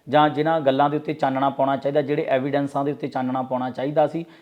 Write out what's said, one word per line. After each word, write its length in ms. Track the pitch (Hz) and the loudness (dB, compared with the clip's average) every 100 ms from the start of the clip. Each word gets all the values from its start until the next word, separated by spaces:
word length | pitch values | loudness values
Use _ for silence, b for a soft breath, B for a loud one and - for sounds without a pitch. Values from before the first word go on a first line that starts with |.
| - | 0
ਜਾਂ 200 | 143 151 | 4 4
ਜਿਨ੍ਹਾਂ 320 | 135 156 165 | 2 0 2
ਗੱਲਾਂ 280 | 135 135 143 | 2 4 2
ਦੇ 80 | 147 | 2
ਉੱਤੇ 160 | 147 | -4
ਚਾਨਣਾ 360 | 151 139 131 139 | -2 -2 2 0
ਪਾਉਣਾ 280 | 131 135 135 | 2 0 0
ਚਾਹੀਦਾ, 240 | 139 147 | 0 0
ਜਿਹੜੇ 240 | 147 151 156 | 0 -2 0
ਐਵੀਡੈਂਸਾਂ 560 | 135 139 143 139 139 143 | 0 0 -2 -2 -2 -4
ਦੇ 60 | |
ਉੱਤੇ 160 | 139 143 | -4 -6
ਚਾਨਣਾ 340 | 131 127 131 | -4 -2 -4
ਪਾਉਣਾ 280 | 131 127 127 | -4 -4 -4
ਚਾਹੀਦਾ 380 | 123 135 151 147 | -4 -2 0 0
ਸੀ, 180 | 165 165 b | 0 -10 b